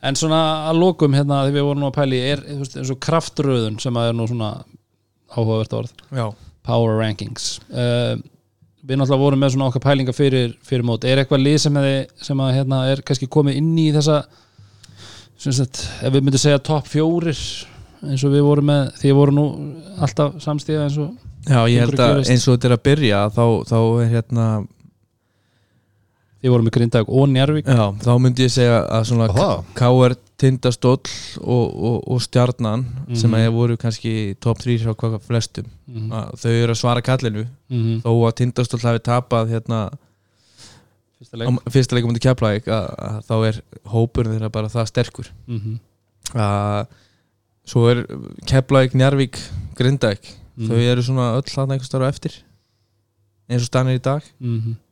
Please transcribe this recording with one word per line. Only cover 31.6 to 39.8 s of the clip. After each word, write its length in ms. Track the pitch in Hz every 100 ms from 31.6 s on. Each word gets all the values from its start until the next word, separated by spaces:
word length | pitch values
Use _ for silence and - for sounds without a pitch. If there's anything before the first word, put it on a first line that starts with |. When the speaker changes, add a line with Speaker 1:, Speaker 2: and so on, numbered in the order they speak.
| 113 -
Speaker 2:
og, 220 | 101 120 -
og 120 | 123
Stjarnan, 580 | 120 127 123 127 113 110 127 127 139
sem 160 | 117 113
Speaker 1:
Mhm. 60 | 110
Speaker 2:
að 140 | 113
voru 220 | 113 117 117
kannski 360 | 117 110 120 110 107 101
topp 180 | - 113
þrír 240 | 123 117
hjá 120 | 113 110
hvað 240 | 117 110
flestum. 460 | - 117 113 - 113 - -
Speaker 1:
Mhm. 220 | 120 110
Speaker 2:
Að 220 | 110 110
þau 160 | - 117
eru 220 | 117 117
að 80 | 113
svara 220 | 123 120
kallinu, 420 | 117 131 127 104 110 131 _
Speaker 1:
Mhm. 320 | 127 113 113
Speaker 2:
þó 80 | 117 117 117
að 80 |
Tindastóll 480 | 113 123 123 123 120
hafi 160 | 117 117
tapað, 540 | - 120 123 120 113
hérna, 380 | 113 - 113